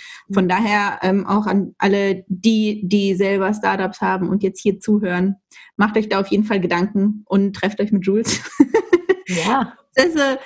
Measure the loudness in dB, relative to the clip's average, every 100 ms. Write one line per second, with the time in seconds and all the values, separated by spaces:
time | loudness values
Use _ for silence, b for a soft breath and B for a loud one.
0 | B B -4 0 2 2 2 0 0 -2
1 | 0 0 0 0 2 0 -2 -2 0 2
2 | 0 -2 -6 -2 2 2 0 -2 0 2
3 | 2 2 0 2 0 0 -2 -2 -4 -2
4 | -2 -2 -2 0 -2 -2 -2 -2 0 0
5 | 0 0 0 -2 _ B B 0 0 2
6 | 0 -2 0 0 2 0 0 0 0 0
7 | 0 -2 -2 0 0 0 -4 -2 0 0
8 | 2 0 -2 -4 -4 0 2 2 2 0
9 | 0 -4 -4 -4 0 0 -2 -8 _ 0
10 | 2 2 0 -2